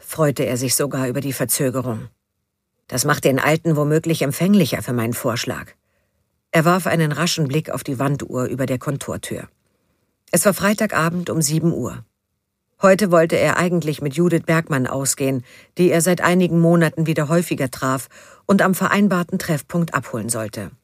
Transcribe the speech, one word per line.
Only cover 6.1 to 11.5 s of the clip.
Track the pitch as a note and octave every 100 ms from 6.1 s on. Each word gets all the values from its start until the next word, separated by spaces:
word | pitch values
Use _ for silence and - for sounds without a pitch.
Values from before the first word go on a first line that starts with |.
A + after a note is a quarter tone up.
| _ _ _ _
Er | E3+
warf | D#3+ F3+ E3+
einen | E3 D#3
raschen | D3 F3 - C#3+
Blick | C#3+ D#3+
auf | -
die | - B2+
Wanduhr | C#3 C#3+ - B2+ B2+
über | A#2 C3
der | B2+
Kontortür. | D#3 C#3 - F2 - A2 - _ _ _ _ _ _ _ _
Es | -
war | G#3
Freitagabend | F#3 G3 G#3+ G#3+ - D#3+ F3 F3
um | D#3+
sieben | C#3+